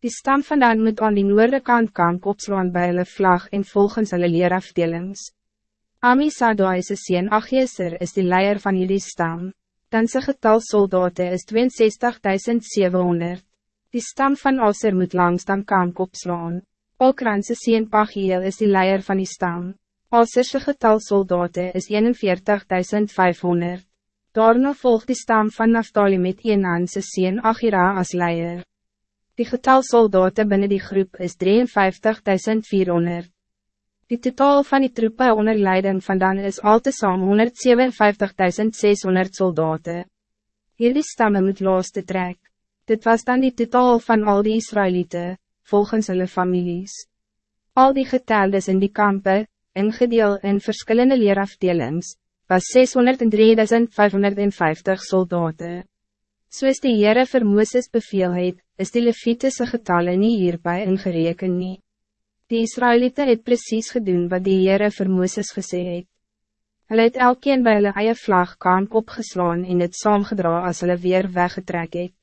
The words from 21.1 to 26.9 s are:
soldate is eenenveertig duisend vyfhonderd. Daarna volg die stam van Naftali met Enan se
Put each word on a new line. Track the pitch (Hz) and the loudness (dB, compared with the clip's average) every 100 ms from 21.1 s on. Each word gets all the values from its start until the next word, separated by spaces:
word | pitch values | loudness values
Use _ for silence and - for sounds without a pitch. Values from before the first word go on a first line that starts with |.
soldate | 202 190 180 175 180 180 180 | -2 0 -2 -2 -6 -6 -6
is | - | -4
eenenveertig | 208 226 240 202 180 190 202 - | 0 0 0 -2 -2 0 -2 0
duisend | 185 185 208 208 | -4 -2 -2 -4
vyfhonderd. | - 185 175 180 175 175 180 _ _ _ _ _ | 0 0 0 -2 -2 -2 -8 _ _ _ _ _
Daarna | - 226 233 269 | 2 4 4 2
volg | 285 254 226 - | 0 0 0 0
die | 247 | -6
stam | - 226 214 | 0 0 0
van | - 226 226 | 0 2 2
Naftali | 220 - 202 190 | 0 0 2 2
met | 180 190 | 0 -4
Enan | 226 208 190 170 | -2 0 0 -2
se | 180 | -4